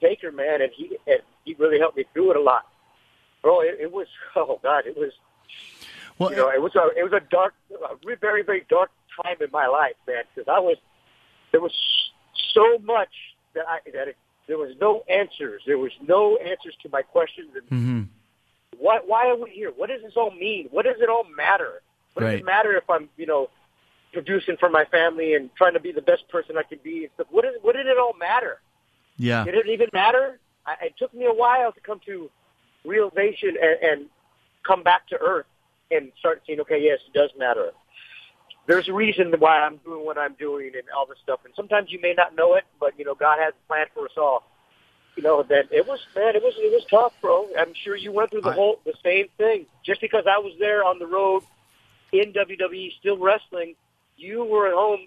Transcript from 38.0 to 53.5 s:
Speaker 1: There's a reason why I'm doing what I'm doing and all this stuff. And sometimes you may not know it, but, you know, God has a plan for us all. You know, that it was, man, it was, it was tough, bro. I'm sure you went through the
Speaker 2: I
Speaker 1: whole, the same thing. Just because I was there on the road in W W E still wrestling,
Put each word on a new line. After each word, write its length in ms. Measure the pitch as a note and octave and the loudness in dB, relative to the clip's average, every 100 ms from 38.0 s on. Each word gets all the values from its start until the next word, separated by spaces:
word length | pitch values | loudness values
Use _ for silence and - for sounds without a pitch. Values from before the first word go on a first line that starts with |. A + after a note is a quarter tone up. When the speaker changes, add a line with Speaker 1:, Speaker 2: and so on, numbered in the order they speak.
| - - - _ _ - - | -20 -20 -20 _ _ -14 2
Speaker 1:
There's 220 | F3+ F#3 | 2 2
a 60 | |
reason 400 | F#3+ A3 F3 F3+ D#3+ | -2 0 0 0 4
why 200 | D#3+ D#3 | 6 6
I'm 160 | D3+ D3+ | 2 -4
doing 280 | E3+ D#3+ D#3 | -14 -10 -8
what 120 | D3 | -6
I'm 180 | C#3+ C#3 | -6 -6
doing 360 | D3 C#3+ C3+ | -10 -8 -10
and 100 | B2+ B2 C#3 | -14 -10 -6
all 100 | C3+ | -6
this 120 | C3+ | -8
stuff. 200 | - C3 | -8 -8
And 100 | B2+ | _
sometimes 380 | - G3+ G#3 F#3+ | -12 -2 -2 -2
you 80 | F3+ | -4
may 140 | F3 | -2
not 200 | F3 F3 | 2 0
know 200 | D#3+ F3 | 2 4
it, 100 | F#3 - - | 4 0 -4
but, 180 | C#3+ C#3+ | -4 -4
you 60 | |
know, 100 | C#3+ | -10
God 240 | C#3 D3 D3+ | -2 2 2
has 140 | D#3 | 0
a 140 | - - | -4 -6
plan 200 | D#3 D#3 | -4 -4
for 120 | D#3 C#3 | -6 -10
us 80 | - | -2
all. 340 | D3 B2 _ _ _ _ _ _ _ - | 0 0 _ _ _ _ _ _ _ -4
You 60 | |
know, 200 | D3+ D3 | 0 2
that 220 | C3+ C#3+ C3+ | 2 2 2
it 160 | D3+ G#3 | 0 0
was, 140 | C4+ - - | -4 -8 -2
man, 200 | A4+ G#4 | 0 2
it 40 | |
was, 120 | A4+ A4 | 0 0
it 140 | G#3+ | 0
was 140 | A#4+ - | 0 4
tough, 240 | G#3 A#3+ - | 2 2 -2
bro. 280 | F#3 F3 G3+ E3+ | 0 0 0 -2
I'm 140 | E3+ | -4
sure 220 | E3 G3+ G3+ | -4 -10 -8
you 180 | G3 | -6
went 180 | G3+ A3+ | -4 -4
through 100 | G#3+ | -4
the 100 | F3 | -4
Speaker 2:
I 20 | |
Speaker 1:
whole, 260 | C3+ G3+ - D#3 | 0 0 0 -6
the 80 | - | -6
same 240 | F3 F#3+ G3 - | -2 0 -2 -2
thing. 280 | A3 G#3+ - _ - | 0 0 -6 _ -6
Just 140 | G3 | -6
because 240 | A3 A3 F3+ | 0 0 2
I 100 | G3+ | 0
was 160 | G3+ E3 | -2 -4
there 260 | G#3 G#3 F#3 | -2 2 0
on 120 | F3+ | -2
the 80 | E3+ | -2
road 360 | F#3+ G3 F#3+ - _ _ _ _ _ - | 0 0 0 -4 _ _ _ _ _ -2
in 180 | F#3+ G#3 | 0 0
W 260 | G3 F#3+ F#3 | -2 -4 -4
W 240 | F#3 F#3+ | -6 -6
E 120 | F#3 - | -14 -8
still 200 | G3 G3 | -4 0
wrestling, 580 | F#3 G#3+ - | 2 0 -2